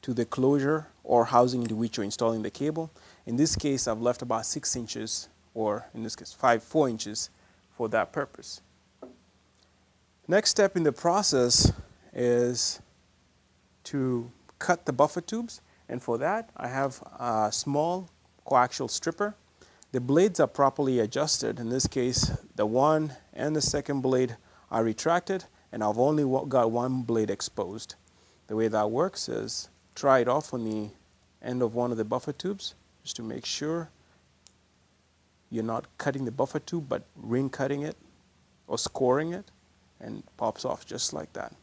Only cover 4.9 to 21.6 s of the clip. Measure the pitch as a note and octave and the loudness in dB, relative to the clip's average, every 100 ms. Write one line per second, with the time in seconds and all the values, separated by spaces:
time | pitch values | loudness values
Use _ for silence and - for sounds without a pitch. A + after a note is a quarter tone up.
4.9 | A2+ A2+ - - _ _ A2+ G#2+ G#2 - | -8 -6 -8 -10 _ _ -4 -2 -2 -6
5.9 | - A2 - - - B2+ A#2 - D#3+ C#3 | -10 -10 -10 -14 0 4 4 2 0 2
6.9 | A2 G#2 G#2+ - _ _ _ _ _ A2+ | 0 -6 -8 -10 _ _ _ _ _ -2
7.9 | A2 G2+ - C#3+ - - - _ _ _ | 0 0 -4 -8 -10 -18 -18 _ _ _
8.9 | _ - - _ _ _ _ _ _ _ | _ -20 -20 _ _ _ _ _ _ _
9.9 | _ _ _ - F#3 G#3+ - G3 F#3+ D#3+ | _ _ _ 2 2 4 4 4 4 2
10.9 | C#3 E3+ F#3 G#3 C#3 B2 - - - - | 2 2 2 4 4 4 6 6 4 -12
11.9 | - - - B2 A#2+ B2 B2 - - - | -20 -16 -2 2 4 2 0 -4 -4 -14
12.9 | _ _ _ _ _ _ _ _ _ - | _ _ _ _ _ _ _ _ _ -8
13.9 | C#3+ C3 B2 A#2+ - _ - - F3 - | -2 0 0 -4 -14 _ -10 0 0 0
14.9 | B2+ D3+ - E3+ A3+ A#3 - _ _ _ | 2 2 2 -6 -6 -8 -12 _ _ _
15.9 | A#2+ - A#2 D3 G#3+ A3+ - B2 C3 C#3 | -8 -2 -2 0 -2 -6 -10 -6 -2 -4
16.9 | C3 - - A#2+ A2 G#2+ - - C#3+ D#3+ | -4 -18 -8 -2 2 2 0 -2 0 0
17.9 | F3+ F3+ _ _ _ - C3+ B2 - B2+ | -4 -8 _ _ _ 2 4 4 0 -6
18.9 | - - E3 G#3 G#3+ _ _ - _ - | -4 -4 -2 -4 -4 _ _ -20 _ -6
19.9 | B2+ B2 C#3+ G3+ F3 C#3+ - C#3 - C#3 | -4 2 4 4 4 2 4 2 4 0
20.9 | B2+ G#2+ C#3 D3+ - A2+ A2 | 2 2 0 -2 0 -2 -4